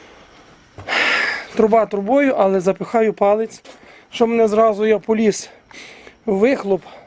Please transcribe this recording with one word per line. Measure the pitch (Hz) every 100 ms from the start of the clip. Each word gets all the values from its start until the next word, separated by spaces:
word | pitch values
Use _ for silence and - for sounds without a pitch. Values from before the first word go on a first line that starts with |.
| - - - - - - _ - - - - - - - -
Труба | - 220 226 208
трубою, | 202 202 269 277 254
але | 196 190
запихаю | 180 185 175 233 220
палець, | 208 202 214 226 - - - - - _
щоб | - 233
мене | 233 220
зразу | 208 226 202 220
я | 208
поліз | - 220 220 185 - - _ - - - - - -
в |
вихлоп. | 196 233 277 202 185 - -